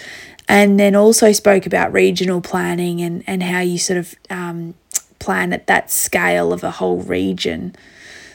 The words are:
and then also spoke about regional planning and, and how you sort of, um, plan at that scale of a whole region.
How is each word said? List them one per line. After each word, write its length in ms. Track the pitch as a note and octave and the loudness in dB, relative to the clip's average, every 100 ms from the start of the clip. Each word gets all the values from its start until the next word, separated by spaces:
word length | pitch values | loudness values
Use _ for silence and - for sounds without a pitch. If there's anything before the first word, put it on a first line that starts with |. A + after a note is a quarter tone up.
| - - - - - | -18 -20 -20 -12 2
and 300 | G3+ G#3 G3 | 4 6 6
then 180 | G3+ G3+ | 4 6
also 360 | G#3+ A#3 A3 | 6 6 4
spoke 340 | G#3 G#3 G3 F#3 | 4 4 2 2
about 260 | F3+ - | -2 0
regional 480 | F#3 F#3+ F3+ F#3 F3+ | 2 2 2 -2 -2
planning 600 | F3 F#3 F3 F3 F3 E3+ | -4 -6 -4 -4 -4 -4
and, 220 | F3 F3 - | -6 -8 -6
and 160 | F#3+ | -6
how 180 | F3+ F3+ | -2 -2
you 180 | F3+ F3 | -2 -2
sort 200 | - F3+ | -2 -2
of, 160 | E3+ - _ | -4 -14 _
um, 460 | F#3 F3 E3+ E3+ F3 _ - - _ | -10 -8 -8 -12 -14 _ -10 -10 _
plan 320 | - F#3 F3+ | -4 -2 -2
at 140 | F3+ - | -4 0
that 240 | F3+ - | 0 0
scale 600 | - - F#3 F3 F3 - | -4 -2 -2 0 0 0
of 140 | - | -2
a 60 | E3+ | -6
whole 300 | E3+ F#2 F2+ | -6 -4 -4
region. 760 | F#2 F2+ F#2+ - - E2 - - - - - - - | -4 -4 -2 -4 -6 -6 -10 -14 -20 -20 -20 -20 -20